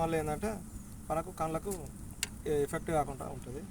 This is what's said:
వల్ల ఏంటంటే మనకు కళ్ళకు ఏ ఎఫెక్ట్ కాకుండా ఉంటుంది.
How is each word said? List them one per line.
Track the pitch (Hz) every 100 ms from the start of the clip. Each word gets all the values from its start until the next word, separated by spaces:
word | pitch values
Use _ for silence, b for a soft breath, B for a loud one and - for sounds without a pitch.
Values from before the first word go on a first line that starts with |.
వల్ల | 165 165
ఏంటంటే | 151 151 208 208 - - - - -
మనకు | 160 165 180
కళ్ళకు | 160 160 - 190 143 - - - - - -
ఏ | 147 143
ఎఫెక్ట్ | 165 - 160
కాకుండా | 139 135 - -
ఉంటుంది. | - 127 190